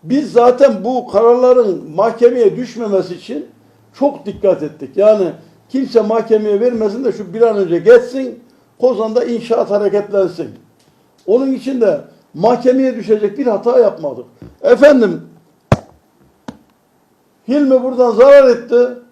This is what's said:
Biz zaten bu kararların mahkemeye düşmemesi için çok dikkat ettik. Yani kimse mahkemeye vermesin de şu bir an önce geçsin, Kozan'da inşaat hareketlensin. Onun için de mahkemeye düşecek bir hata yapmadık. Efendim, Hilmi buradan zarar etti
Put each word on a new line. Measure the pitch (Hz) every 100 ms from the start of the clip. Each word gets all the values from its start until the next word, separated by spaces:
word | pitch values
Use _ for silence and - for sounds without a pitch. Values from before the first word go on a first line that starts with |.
Biz | 156 269 247
zaten | 202 247 247 277 208
bu | 196 254 240
kararların | 202 233 240 254 254 220 165 151
mahkemeye | 156 220 226 240 254 214 180
düşmemesi | 247 220 226 196 175
için | 175 - 277 339 _ _ _ _ -
çok | 277 - 202
dikkat | - 196 180
ettik. | 151 - 135 -
Yani | 208 214 180 - - _ _
kimse | 262 262 233
mahkemeye | 208 226 220 214 214 202
vermesin | 240 233 214 214
de | 262
şu | - 190
bir | 196
an | 233 208
önce | 185 170
geçsin, | 170 240 240 262 262 226 _ _ _ _
Kozan'da | 247 214 220 220
inşaat | 240 233 - 247 -
hareketlensin. | 202 202 202 202 196 190 - 135 104 _ _ _ _ _ _ -
Onun | 226 269
için | 262 254 262
de | 214 151 - _ _
mahkemeye | 143 214 240 254 262 262 226
düşecek | 196 214 208 202
bir | 254
hata | 202 233 254
yapmadık. | 214 - 151 123 123 _ - _
Efendim, | - 233 285 269 214 165 - _ _ _ _ - - _ _ _ _ _ - - _ _ _ _ _ _ _ _ -
Hilmi | 277 277 262
buradan | 254 247 247
zarar | 214 262 285 262
etti | 233 - 240 247 - _